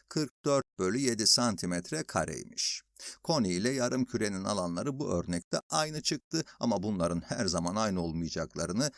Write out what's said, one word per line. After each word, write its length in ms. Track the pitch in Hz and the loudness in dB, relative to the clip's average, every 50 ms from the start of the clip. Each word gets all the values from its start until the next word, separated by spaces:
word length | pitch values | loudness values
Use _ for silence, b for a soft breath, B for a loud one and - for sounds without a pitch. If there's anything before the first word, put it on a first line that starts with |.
| B - | B -6
kırk 360 | - 160 151 123 - _ - | -2 -2 -2 -2 -4 _ 0
dört 200 | 151 139 139 - - _ - | 2 2 2 2 -2 _ -2
bölü 200 | 92 92 107 131 | 0 0 2 2
yedi 280 | 139 123 113 104 107 | 2 2 2 4 4
santimetre 760 | - - 139 120 117 101 - - 90 90 87 - - 151 151 | 6 6 6 6 2 2 0 -2 -2 -2 -2 -4 -4 -6 -6
kareymiş. 800 | - - - 90 78 80 78 - - - - - - - - - - _ _ B B B B B | -4 -2 0 0 0 0 -2 -6 -8 -8 -6 -4 -2 -2 -4 -6 -10 _ _ B B B B B
Koni 300 | - - 165 143 107 92 | -2 0 2 4 4 2
ile 180 | 87 90 104 127 | 2 2 2 2
yarım 340 | 139 131 120 123 127 131 127 | 2 2 0 0 2 0 0
kürenin 400 | - - 110 107 104 98 92 95 | 0 0 0 0 0 0 -2 -2
alanları 540 | 104 104 98 90 87 85 - - 143 135 139 | -2 0 0 0 0 -2 -2 -2 -2 -4 -2
bu 140 | 147 - | -2 0
örnekte 480 | 95 85 - - 87 143 - - - - - - | 0 0 0 0 -2 -4 -2 -2 -4 -4 -2 0
aynı 320 | - 160 156 156 156 151 | 0 0 0 0 -2 -4
çıktı 420 | - - 160 - - _ - 165 B B B B | -2 -2 -2 -2 -4 _ -4 -4 B B B B
ama 220 | 120 120 104 98 | 0 0 2 2
bunların 380 | 92 107 104 90 82 85 85 85 | 0 0 0 2 2 2 0 -2
her 260 | - - - 123 110 | -2 -4 -2 -2 0
zaman 300 | 92 87 87 82 87 95 | 0 0 0 0 0 0
aynı 240 | 107 110 104 92 90 | 0 0 0 0 0
olmayacaklarını 880 | 85 82 78 85 85 78 - 82 80 - - 80 82 82 90 113 147 151 B | 0 -2 -2 -2 -4 -4 -4 -4 -6 -6 -6 -6 -4 -2 0 0 0 0 B